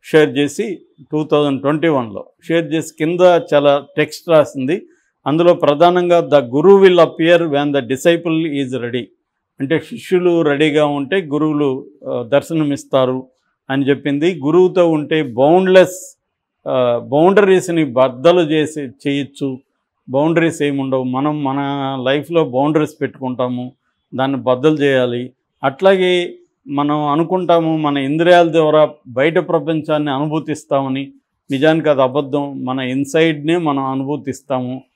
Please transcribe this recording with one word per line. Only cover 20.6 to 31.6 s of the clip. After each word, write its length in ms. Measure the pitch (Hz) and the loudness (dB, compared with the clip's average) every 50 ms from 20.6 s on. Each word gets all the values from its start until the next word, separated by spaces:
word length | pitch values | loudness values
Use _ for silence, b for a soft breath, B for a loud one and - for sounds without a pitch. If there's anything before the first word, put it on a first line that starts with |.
ఏమి 200 | 147 143 143 139 | -4 -2 -2 -4
ఉండవు. 220 | 135 135 131 131 127 | -4 -2 -2 -2 -2
మనం 400 | 127 127 131 143 151 151 151 143 | -4 -4 -2 -2 -2 -4 -4 -4
మన 140 | 131 135 143 143 139 139 139 135 135 139 131 123 | -4 -4 -4 -4 -4 -6 -6 -6 -6 -6 -4 -2
లైఫ్లో 460 | 131 139 151 143 156 170 165 160 135 | -2 -2 -2 -4 -2 0 0 0 0
బౌండరీస్ 520 | 120 127 139 151 151 156 151 143 - _ | -2 -2 0 0 0 0 -2 -2 -4 _
పెట్టుకుంటాము, 680 | 143 123 - - 131 127 127 120 127 123 127 123 123 127 127 _ _ _ _ _ _ _ - | -8 -8 -8 -8 -8 -8 -4 -4 -4 -4 -4 -8 -10 -12 _ _ _ _ _ _ _ _ -6
దాన్ని 220 | 117 131 135 139 | -4 -4 -4 -4
బద్దలు 380 | 127 113 127 127 123 131 156 156 | -4 -2 -2 -2 2 2 0 2
చేయాలి. 580 | 143 143 139 135 131 127 123 120 120 127 127 _ _ _ _ _ _ - | 2 0 2 2 2 0 0 -4 -6 -8 -10 _ _ _ _ _ _ -4
అట్లాగే 720 | 139 131 - 190 190 196 190 185 180 180 175 175 175 - - _ _ _ _ _ | -4 -4 2 2 4 4 4 2 2 0 0 -2 -6 -10 -18 _ _ _ _ _
మనం 320 | - 143 139 143 147 147 151 151 | -8 -4 -2 -2 0 -2 -2 0
అనుకుంటాము, 720 | 147 143 156 170 160 185 185 180 170 170 170 165 160 160 | -2 0 -2 -2 -2 -2 -4 0 2 0 2 2 0 -2
మన 200 | 156 156 147 143 | -2 -2 -2 -2
ఇంద్రియాల 540 | 143 135 135 147 160 170 175 180 175 175 165 | -2 -2 -2 -2 0 4 4 6 6 4 4
ద్వారా 380 | 156 165 156 151 151 156 151 151 - _ _ | 2 2 2 4 4 2 2 2 -2 _ _
బయట 300 | 131 117 123 139 165 160 | -10 -4 0 0 0 0
ప్రపంచాన్ని 720 | 180 156 160 170 165 143 156 160 156 143 156 156 151 147 147 | 0 -2 0 -4 -4 -2 -2 -4 -4 -2 -2 -2 -2 -2 -4
అనుభూతిస్తామని. 1000 | 135 135 147 151 147 160 131 156 147 147 - _ 147 139 135 135 131 135 139 139 _ _ _ _ _ _ _ _ | -4 -4 -4 -4 -4 -6 -6 -6 -10 -10 -6 _ -2 -2 -2 -2 -6 -6 -8 -12 _ _ _ _ _ _ _ _
నిజానికి 380 | 139 131 | -4 0